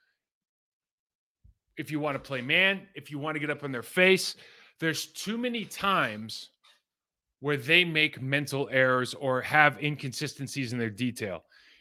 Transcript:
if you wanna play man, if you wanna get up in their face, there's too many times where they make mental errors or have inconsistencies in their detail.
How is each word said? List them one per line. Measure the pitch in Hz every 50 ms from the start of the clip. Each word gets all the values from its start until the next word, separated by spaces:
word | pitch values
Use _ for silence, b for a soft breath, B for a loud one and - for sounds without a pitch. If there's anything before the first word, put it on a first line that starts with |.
| _ _ _ _ _ _ _ _ _ _ _ _ _ _ _ _ _ _ _ _ _ _ _ _ _ _ _ _ - - _ _ _ _ _
if | - 151 143
you | 156 147
wanna | 151 147 135
play | 135 - - 139 127
man, | 120 131 156 175 190 190 196 185 - - -
if | 151 - -
you | 147 143
wanna | 143 156 156
get | 151 151 147
up | 143 139 147
in | 139
their | 131 120 -
face, | - - 180 180 190 190 185 - - - b b b b b b b b -
there's | 165 160 151 - -
too | - - - - 190 226
many | 233 247 247 233 233 190
times | - - - 190 202 190 170 143 117 107 107 110 110 - - - - _ _ b b b b b _ _ _ _ _ _ _ _ _ _ _
where | 135 143 147
they | 143 117 135 165 175 180
make | 170 160 156 156 151 - -
mental | 127 131 139 147 147 135 139 139 139 -
errors | 131 131 131 127 127 127 123 120 -
or | - 139 135 127 127
have | 120 - 139 151 151 147 135 - 147
inconsistencies | 147 151 139 - 135 113 - 151 143 - - 139 117 - 143 131 113 123
in | 123
their | 117 113
detail. | 101 98 127 123 117 - 113 98 90 80 - b b b b b b b